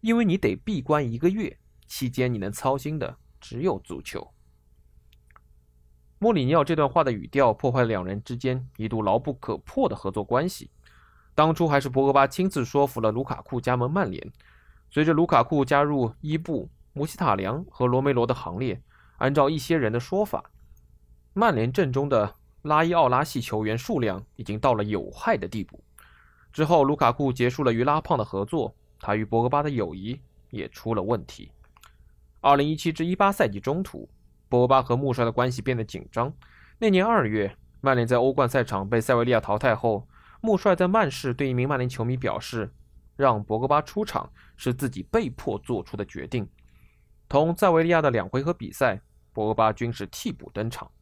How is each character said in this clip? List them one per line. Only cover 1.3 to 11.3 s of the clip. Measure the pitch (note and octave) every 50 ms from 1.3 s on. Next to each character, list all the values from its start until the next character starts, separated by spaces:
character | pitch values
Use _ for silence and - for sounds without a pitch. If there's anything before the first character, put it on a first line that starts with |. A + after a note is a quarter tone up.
| F#3+ A3 G#3 - - _ _ _ _ _ _ _
期 | - - C3 B2
间 | B2+ - B2+ B2+
你 | B2 G#2+
能 | F#2+ G2+
操 | G2+ - - C3 C3+ C#3
心 | B2+ D3 D#3 D#3
的 | A#2 - - _ _ _ _ _
只 | - - A#2 A#2 D3
有 | F#3 C3 F#2
足 | - - E2+ C#2
球。” | C#2 - - - - - _ _ _ _ _ _ _ _ _ _ _ _ _ - _ _ _ _ _ _ - - _ _ - _ _ _ _ _ _ _ _ _ _ _ _ _
莫 | G3+ A3+ A3+
里 | E3 B2+
尼 | B2+ D3+
奥 | E3 C#3+
这 | C3+ E3
段 | D#3+ D3 C3+
话 | - E3+
的 | D#3 C3+ A#2+
语 | G#2 - -
调 | - C#3 C3+ A#2+ A2
破 | - - C3+
坏 | A#2+ C3
了 | B2
两 | A2+ A2 F#2+ F2+
人 | F#2 G2+ G#2
之 | - - B2
间 | A#2+ - C3 B2+ C3 B2+ B2+ _
一 | - G#2+ A2+
度 | A#2+ A2+
牢 | G#2+ G2 G2 B2
不 | C3 D#3
可 | C3+ - - - A2 D2+
破 | - - - - C4+ F#3
的 | G#2+
合 | G#2 - F#2+
作 | F#2+ A2
关 | G2+ - A#2+ B2+ D#3 F#3
系。 | - - - - _ _ _ _ _ - _ _ _ _ _ _